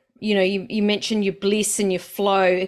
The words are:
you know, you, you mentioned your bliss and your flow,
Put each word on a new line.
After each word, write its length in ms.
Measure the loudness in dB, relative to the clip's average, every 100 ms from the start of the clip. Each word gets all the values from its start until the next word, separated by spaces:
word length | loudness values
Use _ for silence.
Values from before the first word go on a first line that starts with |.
| _ -8
you 160 | 0
know, 80 | 2
you, 240 | 2 0 -4
you 140 | 0
mentioned 420 | 0 0 -2 -2
your 100 | -2
bliss 440 | -2 0 0 0 -2
and 120 | -2
your 80 | -2
flow, 680 | -6 -2 0 2 2 2